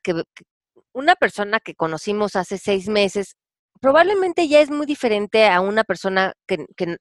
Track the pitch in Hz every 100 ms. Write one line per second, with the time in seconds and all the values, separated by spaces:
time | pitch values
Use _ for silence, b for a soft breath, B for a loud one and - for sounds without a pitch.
0 | - 170 - - _ _ _ _ _ 247
1 | 294 359 226 - 202 220 - 156 165 160
2 | - 208 208 202 175 190 - 196 185 214
3 | 196 202 190 - _ _ _ _ 262 294
4 | 359 403 370 339 330 294 294 294 294 294
5 | 247 214 208 220 214 180 196 214 220 180
6 | 190 190 190 - - 180 143 - 170 170